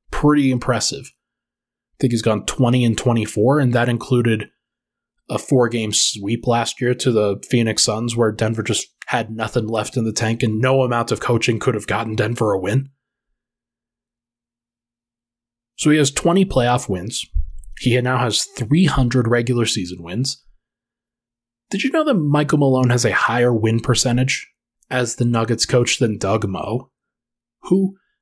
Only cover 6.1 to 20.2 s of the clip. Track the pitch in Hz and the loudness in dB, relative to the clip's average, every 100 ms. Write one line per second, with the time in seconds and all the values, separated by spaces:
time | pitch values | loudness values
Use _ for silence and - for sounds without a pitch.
6.1 | 107 98 117 123 117 117 - 120 123 135 | -4 -4 -2 0 0 -2 -2 -2 0 0
7.1 | 113 104 101 - 120 113 107 - 107 120 | 2 2 -2 0 0 2 0 -2 -2 -2
8.1 | 117 113 107 110 113 104 110 - _ - | 0 0 0 -2 -2 -2 -4 -6 _ -6
9.1 | 123 113 110 110 127 110 110 104 - 113 | -4 -4 -6 -4 -2 -2 -2 -4 -2 -2
10.1 | 104 113 117 117 110 131 135 127 120 120 | -2 -2 0 0 0 2 2 2 0 -2
11.1 | 110 - 117 117 113 - 110 - 104 113 | -2 0 0 0 0 0 -2 -2 -4 -2
12.1 | 110 110 120 110 95 92 127 139 _ _ | -2 -2 0 0 0 0 -2 -2 _ _
13.1 | _ _ _ _ _ _ _ _ _ _ | _ _ _ _ _ _ _ _ _ _
14.1 | _ _ _ _ _ _ _ _ _ _ | _ _ _ _ _ _ _ _ _ _
15.1 | _ _ _ _ _ _ - 156 151 139 | _ _ _ _ _ _ -4 2 4 2
16.1 | - - 180 196 143 120 123 - 92 95 | 0 0 2 2 2 0 0 -2 -6 -6
17.1 | - - - - - - - - 120 123 | -10 -6 -4 -4 -6 -14 -4 0 2 2
18.1 | 127 123 104 - - 110 151 180 135 123 | 0 0 -2 -4 -6 0 2 4 2 2
19.1 | 127 113 120 117 120 113 - 90 92 85 | 2 2 0 0 0 0 -2 -6 -10 -8
20.1 | 95 | -4